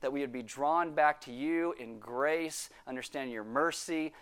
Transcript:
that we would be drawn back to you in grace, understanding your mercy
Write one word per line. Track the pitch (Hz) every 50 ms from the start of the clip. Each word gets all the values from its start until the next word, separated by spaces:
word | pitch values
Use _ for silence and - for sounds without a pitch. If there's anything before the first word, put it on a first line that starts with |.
that | - 131
we | 139 143
would | 139 127
be | 120 127
drawn | 113 110 - 131 143 151 160 170 170 165 151
back | 156 151 151 147 -
to | - 135
you | 120 127 143 156 165 165 170 170 - -
in | 120 113 113 110
grace, | 110 117 120 127 139 151 160 165 165 156 - - - - - - -
understanding | 127 131 127 120 - - 143 135 127
your | 117 110 107
mercy | 110 120 143 160 165 156 - - - 165 160 156 151 - -